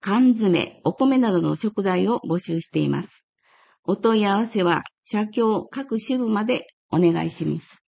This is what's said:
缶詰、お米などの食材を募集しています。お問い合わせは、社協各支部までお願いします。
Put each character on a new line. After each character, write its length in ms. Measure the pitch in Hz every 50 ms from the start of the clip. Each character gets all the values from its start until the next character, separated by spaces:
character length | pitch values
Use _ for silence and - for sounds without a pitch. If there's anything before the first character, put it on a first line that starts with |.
缶 320 | - 196 196 233 254 254 240
詰、 480 | 220 214 196 175 160 - - - - _
お 100 | 156 -
米 240 | - 262 269 269 262
な 140 | 247 226
ど 100 | 190 175
の 140 | 165 151 151
食 280 | 156 - 214 208 - 196
材 260 | 196 185 180 185 202
を 100 | 233 247 - -
募 80 | 160 180
集 220 | - - 165 165
し 100 | 165 -
て 100 | - 160
い 100 | 151 143
ま 140 | 139 143 -
す。 220 | - _ _ _ _ _ _ _ _ _ _ _ _ _ _ _
お 100 | - 190
問 240 | 202 202 226 226 220
い 60 | 208
合 120 | 202 196 202
わ 60 | 233
せ 160 | 233 - 214 185
は、 200 | 175 170 156 - - _ _ _
社 240 | - - 208 214 214
協 360 | 214 - 233 220 214 185 -
各 340 | - - 269 269 277 226 220
支 180 | 214 - 254 254
部 100 | 247 226
ま 160 | 214 202 214
で 240 | 226 247 - - - _ _ _ _
お 100 | - 156
願 260 | 180 170 165 165 160
い 40 | 165
し 160 | 160 - 165
ま 140 | 156 147 160
す。 200 | - - - _ _